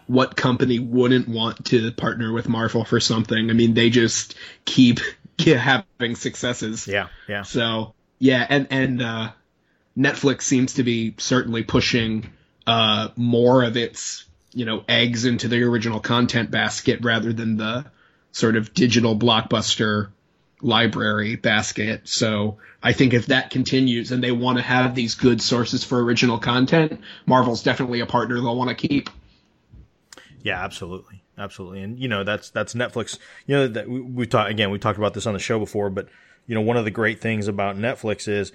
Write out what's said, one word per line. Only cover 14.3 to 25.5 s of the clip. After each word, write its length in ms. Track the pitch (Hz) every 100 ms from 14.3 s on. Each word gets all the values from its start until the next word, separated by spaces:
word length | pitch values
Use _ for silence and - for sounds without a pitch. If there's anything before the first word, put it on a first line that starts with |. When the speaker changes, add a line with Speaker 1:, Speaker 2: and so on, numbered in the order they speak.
| _ _
Speaker 1:
you 100 | 123
know, 220 | 113 110 -
eggs 380 | 117 120 117 123
into 240 | 120 117
the 120 | 120
original 360 | 120 120 113 110
content 500 | - 120 120 117 113
basket 540 | 107 107 - - 113
rather 300 | 117 113 113
than 240 | 110 113 107
the 280 | 110 123 143 _ _ _ _
sort 240 | - 113 113
of 180 | 107
digital 440 | - 120 113 117 107
blockbuster 920 | 117 110 107 113 - - 110 104 104 - _ _ _ _
library 760 | 120 110 117 104 107 104 107 113
basket. 720 | 117 107 107 - 107 104 -
So 500 | - 113 104 104 104 - _
I 120 | 127
think 200 | 123 131
if 140 | 117 107
that 220 | 131 -
continues 640 | 135 123 131 131 120 117
and 120 | 123
they 80 | 123
wanna 300 | 120 123 123
have 340 | 120 127 127 123
these 200 | 113 -
good 260 | 127 117
sources 420 | -